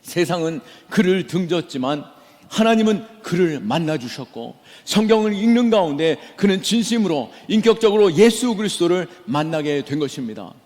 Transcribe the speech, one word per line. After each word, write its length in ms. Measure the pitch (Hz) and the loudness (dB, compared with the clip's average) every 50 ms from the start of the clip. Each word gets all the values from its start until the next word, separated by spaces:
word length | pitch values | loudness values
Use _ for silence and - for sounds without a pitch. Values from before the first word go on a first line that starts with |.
| _ | _
세상은 580 | - - 175 175 160 185 175 160 160 165 151 - - - - - _ | -8 -2 -2 -2 -2 -2 -4 -4 -4 -6 -8 -12 -14 -20 -20 -18 _
그를 340 | - - 214 180 185 190 175 | 0 0 2 2 2 0 -2
등졌지만 800 | - - 180 190 160 175 170 - - - 135 127 131 147 147 - - - - - - _ _ - - | -4 -4 -4 -2 -2 -2 -4 -4 -6 -8 -6 -4 -4 -4 -4 -6 -14 -20 -20 -20 -20 _ _ -20 -10
하나님은 600 | - - 220 226 226 220 220 214 214 190 - - - - - | -2 0 2 2 4 4 2 2 0 -2 -4 -10 -20 -18 -10
그를 360 | - 170 170 185 165 151 135 | -6 0 0 0 0 0 -4
만나주셨고, 960 | - 104 123 160 170 151 156 151 120 120 - - 131 - - 117 117 117 - _ _ - - - _ | -4 -4 -2 -2 -2 -2 -4 -6 -6 -10 -12 -12 -14 -14 -14 -16 -16 -16 -18 _ _ -20 -20 -20 _
성경을 480 | - - 208 220 214 226 220 214 214 208 | -2 0 0 4 4 4 4 4 0 -2
읽는 380 | 196 208 233 233 240 247 233 | 0 2 2 4 4 4 4
가운데 460 | 220 208 185 160 143 143 160 160 151 - - - - | 2 2 2 0 -2 0 0 0 0 -2 -6 -20 -8
그는 260 | - - 196 190 190 | -2 0 0 0 0
진심으로 720 | - - 196 233 220 - 226 233 214 185 165 143 120 - - - - - | -2 -2 -2 -2 0 0 0 0 0 0 0 -2 -4 -8 -12 -20 -8 -2
인격적으로 640 | - 220 214 226 214 - - 220 202 214 208 190 156 151 | 0 2 4 2 2 4 2 2 4 6 4 4 6 6
예수 380 | 208 240 226 - 254 247 226 | 6 6 6 2 -2 -2 -2
그리스도를 520 | 190 214 196 - - 170 170 180 185 175 - - - - | -2 -4 -4 -2 0 0 2 2 0 -2 -6 -10 -18 -8
만나게 580 | - 127 147 151 160 165 156 151 151 147 143 135 | -4 -2 -2 -2 -2 -4 -4 -2 -2 -2 -4 -4
된 140 | - 139 156 | -4 -4 -4
것입니다. 560 | 147 131 - - 131 113 107 107 98 87 - - _ | -4 -6 -6 -8 -10 -10 -10 -12 -16 -18 -20 -20 _